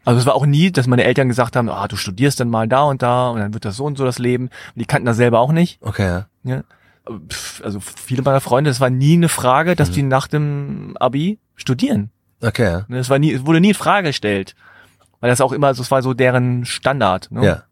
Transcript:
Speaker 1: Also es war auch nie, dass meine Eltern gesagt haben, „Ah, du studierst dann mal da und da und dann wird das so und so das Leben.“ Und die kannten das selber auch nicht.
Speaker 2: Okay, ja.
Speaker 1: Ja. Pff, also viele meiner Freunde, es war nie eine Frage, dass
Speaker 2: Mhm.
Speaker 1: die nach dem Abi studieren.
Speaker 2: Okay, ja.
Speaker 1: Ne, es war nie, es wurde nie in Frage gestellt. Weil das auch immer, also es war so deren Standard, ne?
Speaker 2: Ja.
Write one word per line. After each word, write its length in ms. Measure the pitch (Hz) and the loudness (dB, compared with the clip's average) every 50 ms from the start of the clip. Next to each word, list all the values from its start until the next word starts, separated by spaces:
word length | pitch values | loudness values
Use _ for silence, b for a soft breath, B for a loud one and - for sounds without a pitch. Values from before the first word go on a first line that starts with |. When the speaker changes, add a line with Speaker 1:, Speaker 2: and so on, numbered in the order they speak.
| - | 0
Speaker 1:
Also 160 | 127 120 123 | 2 2 2
es 60 | 120 | 2
war 80 | 139 127 | 2 2
auch 120 | 120 139 | 2 2
nie, 240 | 143 143 147 170 190 | 2 4 4 4 2
dass 140 | 180 143 123 | 2 2 2
meine 180 | 127 123 123 107 | 2 2 4 4
Eltern 240 | 123 123 143 135 127 | 2 2 2 2 0
gesagt 260 | 120 123 120 113 - | 2 0 -2 0 0
haben, 140 | 127 120 104 | -2 -2 -2
„Ah, 180 | - 95 101 | -4 -6 -6
du 100 | 101 110 | -6 -6
studierst 440 | 95 - 104 90 98 135 143 131 - | -8 -8 -6 -2 0 0 0 0 0
dann 80 | 123 120 | -2 -2
mal 180 | 117 110 110 | -2 -2 0
da 160 | 110 123 135 | 0 2 2
und 200 | 147 147 135 127 | 2 2 0 0
da 260 | 127 120 123 123 127 123 | 0 0 0 0 0 0
und 80 | 117 110 | -2 -4
dann 140 | 104 101 104 | -4 -4 -6
wird 100 | 113 - | -6 -8
das 120 | 110 95 | -8 -6
so 80 | 117 139 | -6 -6
und 120 | 147 143 131 | -6 -4 -2
so 60 | 135 | -2
das 140 | 127 123 - | -2 -2 -2
Leben.“ 260 | 123 123 123 123 127 | -2 -2 -2 -2 -4
Und 340 | 127 - - - - - 120 | -6 -10 -14 -20 -14 -10 -10
die 40 | 113 | -4
kannten 220 | - - 143 117 | -2 -2 0 0
das 100 | 123 113 | 0 2
selber 220 | 110 120 120 117 113 | 4 4 4 4 4
auch 120 | 123 135 | 4 4
nicht. 260 | 160 165 175 - - _ | 2 2 2 0 -2 _
Speaker 2:
Okay, 240 | - 110 104 - 101 | -10 -6 -2 -2 0
ja. 200 | 92 87 90 104 - _ _ - | 0 -2 -4 -6 -10 _ _ -8
Speaker 1:
Ja. 180 | 127 127 139 - _ b b b b b b b 113 113 92 76 - | -6 -6 -6 -8 _ b b b b b b b -16 -16 -14 -14 -14
Pff, 340 | - - - - - - - | -12 -12 -12 -14 -14 -12 -10
also 160 | 107 98 101 | -10 -8 -10
viele 420 | - - - - - - 127 127 | -10 -14 -16 -14 -10 -6 -4 -2
meiner 180 | 131 139 135 139 | 0 2 2 0
Freunde, 300 | - - 123 131 151 151 | 2 2 0 2 2 2
es 100 | 123 123 | 0 0
war 100 | 135 123 | 0 0
nie 240 | 127 127 139 147 165 | 2 2 4 4 4
eine 140 | 170 170 156 | 4 4 2
Frage, 480 | - - - 123 127 143 160 175 180 | 0 0 2 2 2 2 2 2 2
dass 140 | 170 - 90 | 2 0 0
Speaker 2:
Mhm. 40 | 90 | 0
Speaker 1:
die 80 | 147 139 | 0 0
nach 220 | 135 131 135 - - | 2 0 0 0 -2
dem 680 | - 151 151 147 143 143 143 139 139 - 98 98 - - | -4 -2 -2 -2 -4 -6 -6 -8 -10 -10 -12 -12 -6 -2
Abi 400 | - 127 120 139 156 190 214 - _ _ _ | -2 -2 0 0 -2 -2 -4 -6 _ _ _
studieren. 540 | - - - 127 127 220 285 120 104 104 110 _ _ _ _ _ - | -8 -4 -4 -2 0 0 0 0 -2 -4 -6 _ _ _ _ _ -6
Speaker 2:
Okay, 240 | - 113 - - 117 | -4 -4 0 0 0
ja. 200 | 95 85 90 104 - | 0 0 -2 -4 -6
Speaker 1:
Ne, 100 | 123 127 | -6 -4
es 120 | 123 123 | 0 0
war 80 | 135 139 | 2 2
nie, 140 | 151 160 | 2 2
es 120 | 117 131 131 | 0 0 0
wurde 140 | 156 165 165 | 2 4 4
nie 100 | 180 214 | 6 4
in 40 | 196 | 4
Frage 340 | - - 160 185 202 185 151 | 2 2 0 0 0 0 -2
gestellt. 460 | 131 - - 104 101 98 95 - - b b b b b b b b b b b b - | -4 -4 -2 -2 -2 -2 -4 -8 -14 b b b b b b b b b b b b -4
Weil 100 | - 123 | 0 0
das 100 | 123 117 | 2 2
auch 120 | 131 120 | 2 0
immer, 160 | 127 127 143 139 | 0 2 0 0
also 140 | 131 123 | 0 0
es 80 | 123 - | -2 0
war 100 | 135 135 | 0 0
so 120 | 123 131 127 | 0 0 0
deren 500 | 117 131 127 123 127 123 123 123 123 120 | 2 2 2 2 2 0 0 -2 -2 -4
Standard, 680 | - - - - 131 139 139 110 95 92 95 - - | -6 -6 -4 -2 -2 0 0 0 0 0 -2 -4 -8
ne? 140 | 107 113 107 | -4 0 2
Speaker 2:
Ja. 180 | 98 80 - - _ | 2 0 0 -6 _